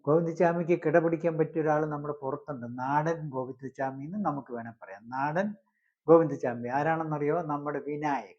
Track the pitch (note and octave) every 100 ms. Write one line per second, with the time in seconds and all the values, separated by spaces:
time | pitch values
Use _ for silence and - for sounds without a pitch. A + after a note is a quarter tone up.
0 | - D#3+ E3 D#3+ F3 E3+ E3 E3+ D#3 E3
1 | E3 E3 E3 D#3+ D#3 D#3+ D#3 D3+ D#3 D3
2 | D3 C#3+ C3+ C#3 - C3+ A#2 B2 C3 D3
3 | D#3 E3 D#3 C3 B2+ C3 C3 - C3+ C3+
4 | D3 G#3 F3+ C#3+ A#2+ A#2+ A#2 A2+ - G2
5 | A#2 C3 D3 E3 G#3+ - _ _ _ _
6 | D3 E3 D#3+ C3+ B2+ A#2+ A#2+ C3+ D3+ D#3+
7 | D#3 D3+ D3 E3 D#3 C#3+ C#3+ C#3+ C#3 D3
8 | D3+ C3 G2+